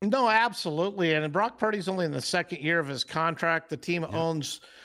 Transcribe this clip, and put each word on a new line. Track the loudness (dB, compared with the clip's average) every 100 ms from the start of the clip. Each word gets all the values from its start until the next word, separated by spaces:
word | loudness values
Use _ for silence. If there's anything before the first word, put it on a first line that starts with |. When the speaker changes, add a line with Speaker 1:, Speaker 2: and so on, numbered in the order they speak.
Speaker 1:
No, | 0 2 4
absolutely. | 4 4 0 -4 0 -2 2 2
And | 2 0
Brock | 0 -2 0
Purdy's | -2 0 -2
only | -2 -2
in |
the | -2
second | -2 -2 -2 -4
year | 0 0
of | 0
his | -4
contract. | -4 0 0 0 0 0 -2
The | -8
team | -2 -2
Speaker 2:
Yeah. | -2 0
Speaker 1:
owns | 0 0 -4 -8 -14 -20